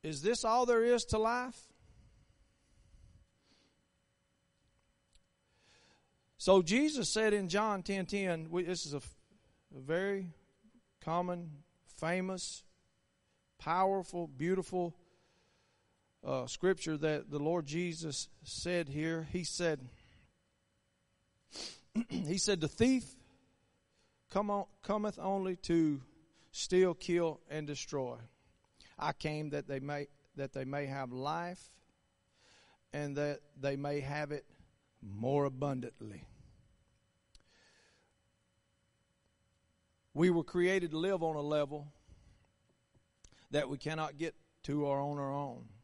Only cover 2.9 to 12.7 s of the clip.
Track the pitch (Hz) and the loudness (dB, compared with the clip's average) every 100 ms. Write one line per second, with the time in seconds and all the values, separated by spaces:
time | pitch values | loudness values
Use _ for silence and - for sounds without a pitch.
2.9 | - - - _ _ _ _ _ _ _ | -20 -20 -20 _ _ _ _ _ _ _
3.9 | _ _ _ _ _ _ _ _ _ _ | _ _ _ _ _ _ _ _ _ _
4.9 | _ _ - _ _ _ _ _ - - | _ _ -20 _ _ _ _ _ -20 -20
5.9 | _ _ _ _ _ - 190 165 226 302 | _ _ _ _ _ 8 8 8 4 4
6.9 | 294 190 220 220 208 190 196 220 202 175 | 2 0 4 4 4 2 2 2 0 -2
7.9 | 196 180 202 190 165 160 170 170 180 151 | -2 0 0 0 0 -2 -2 -2 -4 -4
8.9 | 143 - - _ _ _ _ _ 139 135 | -8 -8 -20 _ _ _ _ _ -16 -2
9.9 | 170 196 196 185 156 _ _ - - _ | 0 0 -2 -6 -12 _ _ -20 -20 _
10.9 | _ - 170 180 175 170 143 - _ _ | _ -2 -2 0 -4 -8 -14 -20 _ _
11.9 | - 160 185 185 185 - - - | -6 -2 0 -2 -4 -8 -10 -16